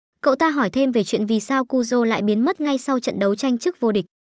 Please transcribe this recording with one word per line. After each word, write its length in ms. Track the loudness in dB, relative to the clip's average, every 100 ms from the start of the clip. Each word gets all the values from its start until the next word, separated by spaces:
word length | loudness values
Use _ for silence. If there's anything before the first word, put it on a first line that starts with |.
| _ _
Cậu 120 | 0
ta 160 | 2 2
hỏi 200 | 0 0
thêm 220 | 0 0
về 120 | 2
chuyện 220 | 0 0 0
vì 140 | 0
sao 240 | 0 -2
Kuzo 400 | 0 -2 0 0
lại 180 | 0 0
biến 220 | 0 2
mất 160 | 0 0
ngay 180 | -2 -2
sau 220 | -2 -2
trận 180 | -2 -2
đấu 160 | 0
tranh 240 | 0 0 -2
chức 220 | -2 -2
vô 120 | 0
địch. 120 | 0 -4 _